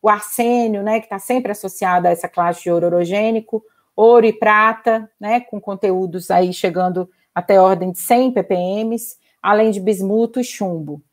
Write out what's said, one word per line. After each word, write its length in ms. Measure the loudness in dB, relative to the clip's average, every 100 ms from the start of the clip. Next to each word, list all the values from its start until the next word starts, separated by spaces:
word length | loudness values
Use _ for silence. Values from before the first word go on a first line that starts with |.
o 80 | 2
arsênio, 720 | 0 -2 -4 0 0 0 -2
né, 180 | -2 -4
que 60 | -4
tá 120 | -12
sempre 340 | -4 -4 -2
associado 540 | -8 -10 -6 0 2 2
a 20 |
essa 200 | 0 -4
classe 320 | -2 -2 -2
de 80 | -2
ouro 160 | 0 2
orogênico, 760 | 0 0 -2 0 -2 -4 -8 _ _ _
ouro 300 | 2 6 6
e 80 | 6
prata, 800 | 2 2 4 2 0 -2 -2 -4 _
né, 180 | -4 -4
com 200 | -4 -14
conteúdos 680 | -10 -4 -2 0 -2 -6 -2
aí 200 | 0 0
chegando 600 | -2 -4 -2 -2 -2 -6 _ _
até 260 | -10 2 6
ordem 320 | 6 4 -2
de 60 | -8
cem 340 | 0 2 2
P 100 | 0
P 120 | -2
Ms, 640 | -2 -2 -4 -4 -6 -10 -20 _ _
além 280 | 0 2 2
de 100 | 0
bismuto 600 | -2 -2 0 0 0 -2
e 40 |
chumbo. 580 | -6 -6 -6 -6 -8 -14 _